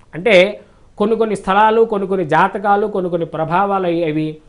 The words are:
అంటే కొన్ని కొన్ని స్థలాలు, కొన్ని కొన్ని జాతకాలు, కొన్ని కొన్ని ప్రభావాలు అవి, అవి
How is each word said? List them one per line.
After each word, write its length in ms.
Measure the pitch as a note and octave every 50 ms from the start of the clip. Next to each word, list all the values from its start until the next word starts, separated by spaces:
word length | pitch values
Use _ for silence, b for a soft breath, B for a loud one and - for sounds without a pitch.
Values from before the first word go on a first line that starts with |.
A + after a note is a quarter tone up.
| - _ -
అంటే 460 | D#3 F3+ A#3+ G#3 F3 F#3 G3+ - B B B B B B B B -
కొన్ని 180 | G#3 A3 A#3
కొన్ని 200 | G#3+ A3+ A3 G3
స్థలాలు, 460 | - - F#3+ F#3+ G3+ G#3+ A3 A3 A3+ A3+
కొన్ని 260 | A3+ G#3+ G3 G3 F3+
కొన్ని 180 | G3 F#3 F3
జాతకాలు, 600 | C#3+ D#3 D#3+ F#3 F#3+ F#3+ G#3+ G3 G#3 G3+ G3+ A3
కొన్ని 240 | G#3 G3+ G3 F3+ F3
కొన్ని 160 | E3+ E3+ E3
ప్రభావాలు 600 | D#3 - D3+ D#3+ D3 E3+ F#3 G3+ G3 G3 F#3+ F3+
అవి, 240 | F3 E3+ E3+ E3+ D#3
అవి 260 | D3+ D#3 D#3 D#3 D#3 D#3 b